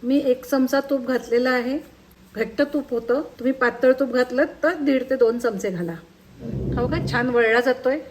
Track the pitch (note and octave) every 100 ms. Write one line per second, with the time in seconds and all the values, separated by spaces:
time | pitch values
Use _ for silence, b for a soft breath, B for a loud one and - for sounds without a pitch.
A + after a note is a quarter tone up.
0 | A#3+ C#4 C#4+ B3 - C#4 B3+ C#4 C#4 C#4
1 | A#3+ B3+ - A#3 B3+ B3 A#3+ C#4+ - -
2 | - _ - - A3 - C#4+ D4 C4+ A#3+
3 | A3+ B3 D#4+ - B3 C4 B3 A#3+ C4 C4
4 | C#4 A#3+ B3 B3 D#4+ - D#4 E4+ C#4+ C4
5 | B3+ C4 A3+ A#3+ A#3+ G3+ G3+ F3+ E3+ E3
6 | - _ - - - - - - B3 D#4+
7 | - B3 B3+ A#3+ A3+ A3+ B3 B3+ B3+ D4
8 | -